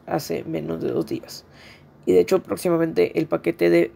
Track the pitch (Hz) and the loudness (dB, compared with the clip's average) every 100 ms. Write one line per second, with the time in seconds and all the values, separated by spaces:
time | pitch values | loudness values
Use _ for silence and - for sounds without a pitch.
0 | - 165 - 160 - 160 151 165 - 127 | -6 -6 -4 -8 -6 -8 -6 -6 -4 -4
1 | 160 - - - - - - - _ _ | -4 -8 -10 -20 -20 -20 -20 -20 _ _
2 | - 185 175 185 - 190 180 165 165 165 | 2 4 4 2 0 -4 0 0 0 2
3 | - - 156 160 165 165 170 170 170 | 0 0 -2 -2 -2 0 4 4 2